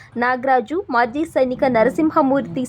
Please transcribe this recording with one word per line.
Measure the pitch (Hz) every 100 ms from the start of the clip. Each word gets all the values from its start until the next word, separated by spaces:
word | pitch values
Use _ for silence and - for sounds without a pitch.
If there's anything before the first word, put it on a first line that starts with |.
| - 233
ನಾಗರಾಜು, | 240 254 254 262 220 330 -
ಮಾಜಿ | 247 240 262 330
ಸೈನಿಕ | 302 262 247 277
ನರಸಿಂಹಮೂರ್ತಿ | 233 220 294 311 330 269 277 226 208